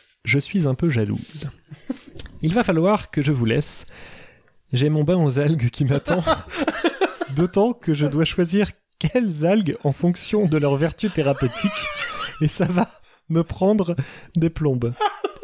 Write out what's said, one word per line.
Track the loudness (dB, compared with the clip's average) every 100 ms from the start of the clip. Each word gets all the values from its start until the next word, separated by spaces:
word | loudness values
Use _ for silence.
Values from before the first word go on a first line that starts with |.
| _ _ 0
je | 0
suis | 0 0 0
un | 2
peu | 0
jalouse. | 2 0 -2 -6 -10 -10 -12 -20 -14 -12 -12 -14 -14 -14 -6
Il | 0
va | 2
falloir | 2 2 2 2 -2
que | -2
je | 0
vous | 2 2
laisse. | 0 -2 -8 -12 -18 -20 -20 -20 -20 _ _ _
J'ai | 0 2
mon | 2 2
bain | 2
aux | 2 2
algues | 2 2 0
qui | 0 0
m'attend. | 0 0 0 2 0 -2 -4 -4 0
<laughs> | -2 0 -2 -2 -4 0
D'autant | 2 2 2
que | 0 -2
je | 0 0
dois | 2 0
choisir | 0 0 0 0 -4 _ -4
quelles | -2 0 0 0 2
algues | 2 0 -2 -2
en |
fonction | 0 0 0 -2 0 2
de | 2
leur | 2 2
vertu | 0 0 -2
thérapeutique. | 0 0 2 -2 0 -2 -2 -6 -6 -8 -8 -10 -2
Et | -2
ça | 0 0
va | 0 -2 -4 _ _ -2
me | 0
prendre | 0 0 2 2 2 -2 -6 -10 -6 0
des | 0
plombes. | 2 0 0 -2 -2 -4 -2 -8 -6